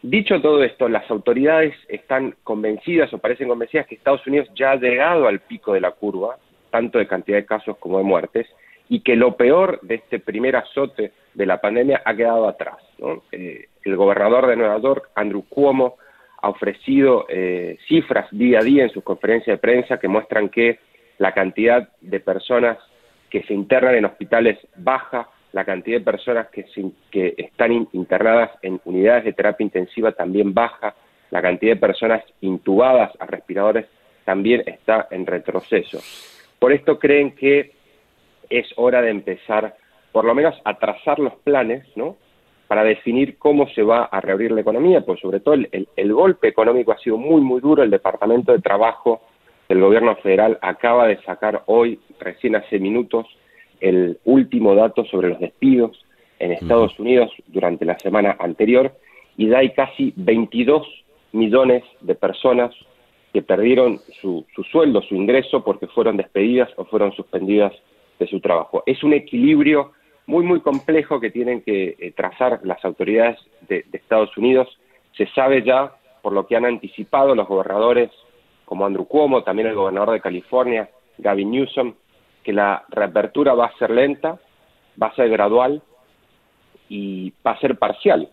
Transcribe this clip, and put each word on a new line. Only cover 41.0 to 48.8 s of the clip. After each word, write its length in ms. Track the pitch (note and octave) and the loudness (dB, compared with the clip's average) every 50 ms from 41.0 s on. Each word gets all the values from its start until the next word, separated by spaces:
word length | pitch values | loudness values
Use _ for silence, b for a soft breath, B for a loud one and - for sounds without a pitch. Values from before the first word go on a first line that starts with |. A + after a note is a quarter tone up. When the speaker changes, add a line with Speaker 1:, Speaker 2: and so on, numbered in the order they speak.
| - D#3 C#3+ D3 | -4 -4 -2 -2
Speaker 1:
los 160 | C#3+ B2 - | -2 -4 -6
planes, 480 | _ _ D3 C#3+ C3+ B2 A2 A#2+ C3+ C3+ _ _ | _ _ 0 0 0 0 -2 -4 -8 -10 _ _
¿no? 200 | G#2+ B2 E3 G3 _ _ _ _ _ _ _ _ _ _ _ | -10 -10 -10 -10 _ _ _ _ _ _ _ _ _ _ _
Para 160 | G#2 G#2+ G#2+ | 0 2 2
definir 540 | A2 G#2+ - - B2 A#2 B2+ C#3 C3+ - _ | 2 2 0 -2 -2 0 0 -2 -2 -4 _
cómo 300 | - D3+ D3 C#3+ C#3+ C3+ | 0 2 2 2 0 0
se 120 | - - | 0 0
va 220 | G#2+ G#2+ A2+ A#2+ A#2 | 2 2 2 2 0
a 160 | - - G2 | -2 -6 -6
reabrir 320 | F#2+ F#2+ F#2+ G2 A#2 A2+ | -2 -2 -2 -2 -2 -2
la 80 | A2+ G#2+ | -2 0
economía, 400 | G#2 A2 G#2+ A#2+ D3+ F3+ F#3 D3 | 0 0 -2 2 2 4 4 2
pues 200 | - - F2+ - | 2 -2 -6 -6
sobre 200 | - F#2 F#2+ G2 | -4 -6 -6 -2
todo 140 | - C#3+ D3+ | 0 2 2
el, 140 | C#3 A#2+ - | 2 0 -4
el, 160 | - F#2+ F#2+ _ _ | -6 -10 -10 _ _
el 160 | - G2 G#2 | -4 -2 0
golpe 360 | G#2+ C3 F3+ F#3+ F3+ _ - A2 | 2 4 4 2 2 _ 0 0
económico 440 | - - A2 A2+ A#2+ B2+ A#2 A2 | 2 2 2 2 2 2 2 0
ha 60 | G#2+ - | -2 -2
sido 180 | - B2 A2 | -2 -4 -2
muy, 240 | A2+ B2+ D3+ E3 D#3 | -2 0 2 4 4
muy 200 | C#3 C3 B2+ B2+ | 4 2 0 0
duro. 220 | B2+ D3 D#3 C#3+ | 2 2 4 4
El 80 | C3 A2 | 4 2
Departamento 600 | - - _ F#2+ - - G2+ G#2+ A#2 B2 - - | 2 0 _ -2 -2 -2 0 0 0 2 4 2
de 60 | A#2+ G#2+ | 2 2
Trabajo 640 | - - G2 G2+ | 2 0 0 2